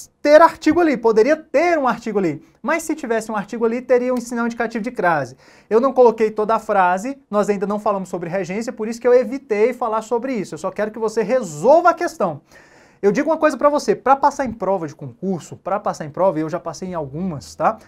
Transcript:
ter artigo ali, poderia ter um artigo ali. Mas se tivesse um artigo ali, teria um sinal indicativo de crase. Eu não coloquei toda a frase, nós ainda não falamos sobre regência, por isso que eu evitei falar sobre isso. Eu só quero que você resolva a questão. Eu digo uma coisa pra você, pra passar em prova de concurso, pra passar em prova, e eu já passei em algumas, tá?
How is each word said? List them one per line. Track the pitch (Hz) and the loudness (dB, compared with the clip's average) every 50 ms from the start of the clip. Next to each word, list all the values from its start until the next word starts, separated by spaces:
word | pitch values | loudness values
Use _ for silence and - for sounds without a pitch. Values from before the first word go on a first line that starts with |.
| - - _ _ | -20 -20 _ _
ter | - 294 294 311 | 4 6 8 8
artigo | 330 320 - - - 311 302 339 | 8 6 4 0 0 2 2 4
ali, | 349 311 262 | 2 2 0
poderia | 208 226 226 214 220 220 277 311 | 2 2 2 4 4 4 4 2
ter | 311 - _ - 277 339 349 339 302 | 0 -2 _ 0 2 2 2 2 2
um | 262 | 0
artigo | 247 214 - - 226 202 208 | -2 -2 -2 -6 -4 -2 -2
ali. | 190 165 143 147 - _ _ _ | -2 -2 -4 -6 -12 _ _ _
Mas | - 247 320 330 | -4 -4 -4 -4
se | 320 - 302 | -2 -6 -6
tivesse | 311 - 226 233 220 220 226 | -6 -4 -4 -4 -4 -4 -4
um | 220 | -6
artigo | 208 190 - 240 226 233 | -8 -8 -8 -4 -2 -2
ali, | 226 226 254 | -2 -2 -4
teria | 254 - 254 247 247 254 | 0 2 2 2 2 0
um | 254 247 | -2 -4
sinal | 240 - 247 233 233 | -4 -6 -6 -4 -4
indicativo | 233 233 - 240 233 240 233 | -4 -4 -4 -6 -4 -4 -6
de | 202 247 | -6 -6
crase. | 240 - 180 175 165 147 131 120 131 _ _ - - - _ _ | -6 0 0 2 2 0 -2 -6 -12 _ _ -20 -20 -20 _ _
Eu | 196 226 | 2 2
não | 254 277 | 2 2
coloquei | - - 247 165 - - 220 214 | 4 6 6 6 6 2 -2 -2
toda | 214 214 214 208 226 | 0 -2 -2 0 0
a | 220 | -2
frase, | - - 208 196 185 175 180 190 202 269 277 269 _ _ | 0 0 2 2 4 4 2 0 -4 -8 -10 -12 _ _
nós | 202 208 196 196 | -2 -2 0 0
ainda | 202 190 208 | -2 -2 -2
não | 190 214 208 | -4 -4 -2
falamos | 208 220 202 190 190 - | -2 -2 -2 -2 -4 -8
sobre | - 180 175 165 | -8 -8 -8 -6
regência, | 170 196 180 175 185 220 233 254 | -6 -6 -6 -4 -6 -6 -6 -8
por | 247 226 214 220 | -8 -8 -8 -8
isso | 233 233 | -8 -2
que | - | 2
eu | 247 247 | 4 4
evitei | 254 240 208 262 269 - - 214 202 214 254 | 4 4 2 -6 -10 -6 -4 0 2 2 0
falar | 247 247 254 226 214 220 | 0 -2 -4 -4 -4 -4
sobre | 214 - 247 233 233 269 262 | -4 -4 -4 -4 -2 -4 -4
isso. | 214 165 - 160 | -4 -6 -6 -8
Eu | 147 | -8
só | - 185 | -8 -6
quero | 185 - 208 214 | -4 -4 -6 -6
que | 214 233 | -4 -4
você | 220 214 220 233 | -4 -2 -2 -2
resolva | 214 185 254 254 220 170 147 147 170 247 302 349 349 349 | -2 0 0 -2 -2 -4 -8 0 4 6 6 8 6 4
a | 320 | 2
questão. | 330 349 330 339 - 214 175 147 139 _ _ _ - - _ _ _ _ _ _ _ | 2 -4 -6 -4 -4 -4 -4 -4 -8 _ _ _ -20 -20 _ _ _ _ _ _ _
Eu | - 202 | 0 0
digo | 208 269 294 311 | 0 2 0 0
uma | 311 | 0
coisa | 320 311 302 277 | 2 0 0 0
pra | 233 285 294 | 2 0 0
você, | 294 285 - 226 190 | 2 0 0 -2 -4
pra | - - 254 277 | -2 2 2 2
passar | 277 294 285 277 - 269 | 4 2 0 0 -2 -6
em | 240 | -6
prova | 233 - 190 185 196 180 165 143 | -6 -6 -4 -2 -2 -2 -4 -8
de | - | -10
concurso, | - 151 127 117 _ 175 190 185 151 - - 143 | -14 -16 -16 -14 _ -6 -6 -6 -6 -8 -14 -20
pra | - _ 175 190 202 | -14 _ -6 -6 -4
passar | 208 202 175 - 170 | -4 -6 -6 -6 -12
em | 147 | -10
prova, | 143 165 180 196 160 156 | -4 0 0 0 0 0
e | |
eu | 160 160 | -4 -4
já | 165 165 | -6 -8
passei | - 165 151 - 185 185 | -8 -10 -12 -10 -12 -8
em | 180 | -8
algumas, | 165 151 131 135 160 190 185 156 131 - - - | -8 -8 -8 -8 -8 -6 -6 -6 -8 -12 -14 -6
tá? | - 156 196 220 - - | 0 0 0 0 -2 -12